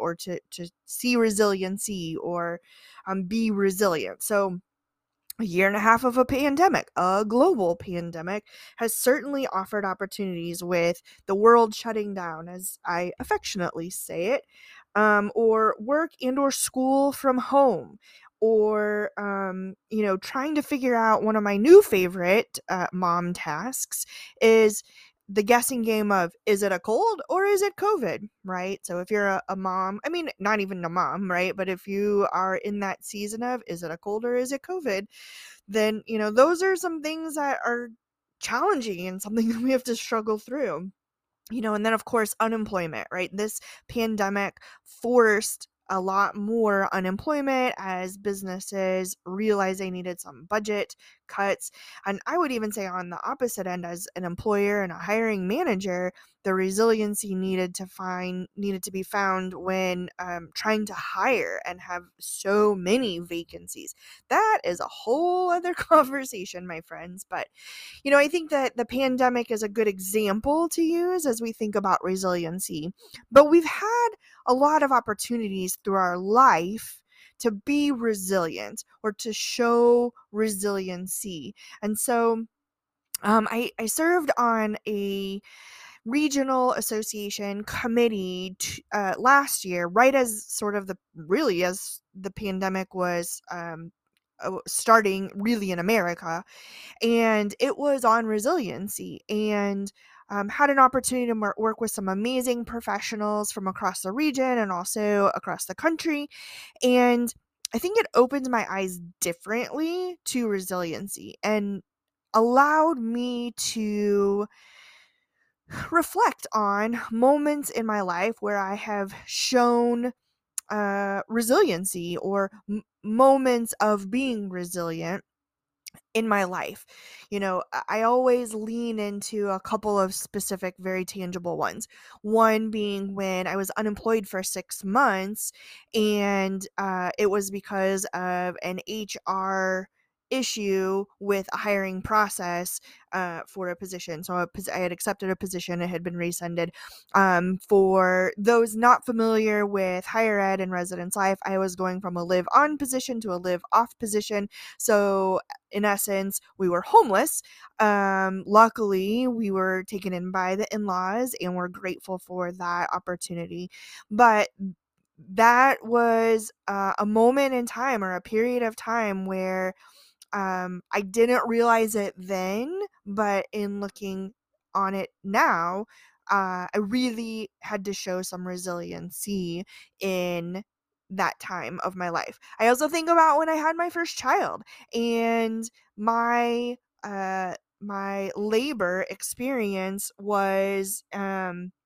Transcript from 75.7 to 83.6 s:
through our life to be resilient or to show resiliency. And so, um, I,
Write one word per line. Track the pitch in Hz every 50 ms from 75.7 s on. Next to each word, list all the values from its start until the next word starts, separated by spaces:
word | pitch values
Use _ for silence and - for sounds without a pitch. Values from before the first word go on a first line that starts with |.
| - - _
through | 202 196
our | 190 185 180 175 180
life | 185 196 214 247 269 247 190 165 170 185 214 226 - - - - _ _ _ _ - - _ _
to | - 233
be | 208 202 - - 285 294 294 285
resilient | 277 233 233 226 214 196 185 185 196 185 170 160 - 92 208 202 - - - - _ _ -
or | 214
to | 202 - - 233 208
show | - - - - - 233 233 233 233 240 240 240 240 240 240 - - _ _
resiliency. | - 208 220 220 208 190 196 208 196 196 190 185 180 175 185 185 - - - 202 175 156 127 202 - - - - - -
And | - 208 214 -
so, | - - 240 233 233 233 226 226 226 - _ _ _ _ _ _ _ _ _ _ _ _ - -
um, | - 202 220 226 220 -
I, | - 233